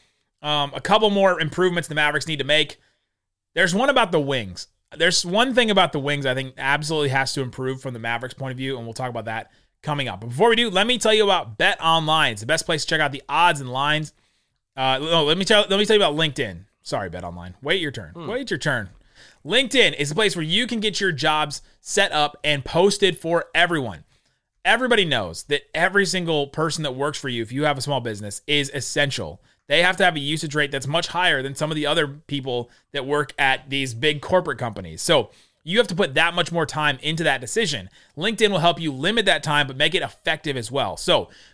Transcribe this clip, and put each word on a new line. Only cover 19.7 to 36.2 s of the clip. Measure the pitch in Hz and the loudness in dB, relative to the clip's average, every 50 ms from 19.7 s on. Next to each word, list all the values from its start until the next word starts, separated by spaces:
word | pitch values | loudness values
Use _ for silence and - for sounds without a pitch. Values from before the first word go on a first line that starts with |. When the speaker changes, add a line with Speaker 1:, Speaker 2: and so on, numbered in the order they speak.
| - 262 220 170 147 | 4 4 4 4 2
Speaker 1:
is | - 147 143 | 0 -4 -2
the | 156 | 0
place | 185 220 202 160 | 0 0 0 0
where | 175 160 | -2 -2
you | 156 170 208 254 226 | 0 0 0 0 0
can | 247 226 | -2 -2
get | 202 220 175 - | -2 -2 -2 0
your | 202 190 | -2 -2
jobs | 170 131 139 160 156 151 151 147 143 - - _ _ _ | 0 0 0 2 2 2 0 -2 -4 -10 -14 _ _ _
set | - - - 202 196 202 | -10 -2 2 2 2 2
up | - 151 147 143 - - - | 2 0 0 0 -2 -2 -2
and | 147 147 143 131 | 0 0 0 -2
posted | - - 160 180 202 196 - - 190 170 - | -2 2 4 4 4 4 4 2 0 0 0
for | - 165 170 170 - - - | -4 -2 0 -2 -2 0 2
everyone. | 156 175 175 170 156 131 113 92 78 - _ _ _ _ _ _ _ _ _ _ _ - | 2 2 2 2 -2 -2 -4 -8 -12 -16 _ _ _ _ _ _ _ _ _ _ _ 0
Everybody | 180 208 226 262 247 233 226 190 | 2 2 2 4 2 4 4 4
knows | 165 139 120 101 87 82 - - | 2 2 0 -2 -2 -6 -8 -6
that | - 143 143 - _ - | -4 -4 -4 -4 _ -2
every | 156 170 190 185 202 196 | 0 0 2 2 2 2
single | 175 165 185 180 165 160 147 143 139 | 2 0 -2 -2 0 0 0 0 -2
person | - - 156 165 156 - 151 | -2 -4 -2 -2 -2 -4 -4
that | 143 127 | -4 -4
works | 127 139 151 147 - | -4 -4 -4 -4 -6
for | - 135 | -6 -6
you, | 123 117 | -4 -4
if | 117 110 | -6 -6
you | 123 139 147 | -4 -2 0
have | 151 147 135 | 0 0 -2
a | |
small | 123 139 143 131 | -2 -4 -4 -2
business, | 123 120 110 101 104 104 98 - _ | -2 -4 -8 -8 -10 -10 -12 -10 _
is | - 147 147 143 139 - | -2 0 0 0 -2 -4
essential. | 139 120 - - 151 143 139 131 - 98 78 76 - _ _ _ _ _ - | -8 -8 -4 -2 0 0 0 -2 -6 -8 -8 -10 -14 _ _ _ _ _ 0
They | 143 160 170 | 2 2 4
have | 180 185 175 | 2 2 2
to | 190 | 2
have | 180 165 | 2 2
a | 151 | 0
usage | 139 143 156 156 165 156 139 | -4 -4 -4 -4 -6 -4 -2
rate | 151 147 143 | -2 -2 -2
that's | 147 139 123 | -2 -6 -4
much | 135 147 170 170 - | -2 -2 -2 -2 -2
higher | - 170 180 180 156 135 | -2 0 2 2 2 2
than | 131 135 139 | 0 -4 -6
some | - 151 151 | -4 -4 -4
of | 160 | -2
the | 151 147 | -2 -2
other | 143 151 170 156 143 | 0 0 0 0 -2
people | 139 151 - - 143 143 127 135 123 123 120 - _ _ _ _ | -4 -12 -12 -8 -8 -6 -4 -4 -4 -4 -4 -6 _ _ _ _
that | - 143 127 | -8 -8 -4
work | 135 147 147 147 139 - - | -2 -2 -2 -2 -2 -2 0
at | 143 135 131 131 - 135 | 2 2 2 0 -2 -6
these | 135 139 135 131 117 | -4 -4 -4 -4 -4
big | 113 123 151 151 147 | -2 0 0 0 -2
corporate | - - 180 185 175 170 135 113 | -2 0 2 2 2 0 -4 -4
companies. | 127 117 107 101 95 82 80 - | -6 -6 -6 -8 -12 -12 -10 -6
So | - - 165 143 110 - _ _ _ _ _ _ - | 0 2 4 4 2 0 _ _ _ _ _ _ -8
you | 151 180 226 | -2 0 0
have | 240 - | 2 2
to | 180 | 0
put | 160 202 160 131 | -2 -2 0 2
that | 151 | 2